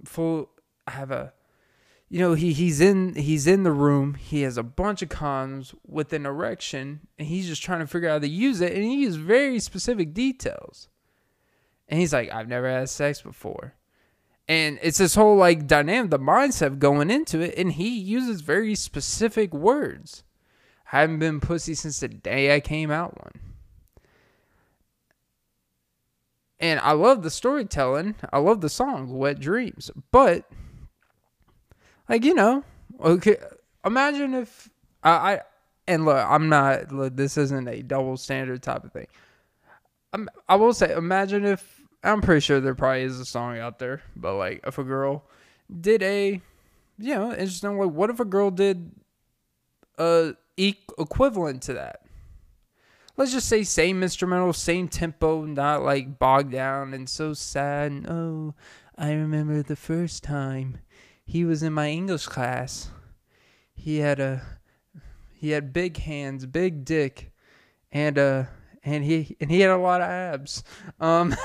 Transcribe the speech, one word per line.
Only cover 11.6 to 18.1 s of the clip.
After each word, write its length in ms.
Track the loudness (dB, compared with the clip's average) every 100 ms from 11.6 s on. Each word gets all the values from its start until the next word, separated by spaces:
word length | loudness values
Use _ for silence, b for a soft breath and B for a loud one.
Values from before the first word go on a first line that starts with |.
| _ _ -4
And 80 | 0
he's 140 | 2
like, 180 | 0 -2
"I've 160 | -8 -6
never 220 | -4 -2
had 180 | -2 -4
sex 320 | -2 -2 -4
before." 500 | -12 -14 -12 -12 -14 _ _ _ _ _ _ _ -2
And 300 | 0 0 -2
it's 160 | -2 2
this 160 | 4 6
whole, 200 | 8 8
like, 300 | 8 6 6
dynamic, 460 | 4 4 2 2
the 80 | 0
mindset 580 | 4 4 4 2 -2 2
going 320 | 4 4 2
into 300 | 0 0 -2
it. 160 | -4 -2
And 140 | -2
he 260 | 0 -2 -4
uses 420 | -2